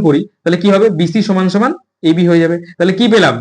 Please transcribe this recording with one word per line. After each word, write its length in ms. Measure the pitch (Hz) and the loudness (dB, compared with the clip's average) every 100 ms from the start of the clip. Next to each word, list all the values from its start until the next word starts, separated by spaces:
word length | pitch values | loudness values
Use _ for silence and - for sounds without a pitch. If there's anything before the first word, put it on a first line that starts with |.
করি 180 | 160 143 - _ | 2 0 -4 _
তাহলে 180 | 165 175 | -4 -2
কি 100 | 202 | 0
হবে? 160 | 196 220 160 | 2 2 0
বিসি 220 | 165 214 | -2 -2
সমান 240 | 208 185 185 | -2 -2 0
সমান 240 | 202 254 359 _ _ | 0 -2 -4 _ _
এবি 220 | 165 165 175 | -2 0 2
হয়ে 160 | 170 | 2
যাবে। 120 | 165 170 170 | 0 -2 -8
তাহলে 180 | - 180 | -4 -2
কি 140 | 190 233 | 0 2
পেলাম? 240 | 220 156 117 | 2 2 0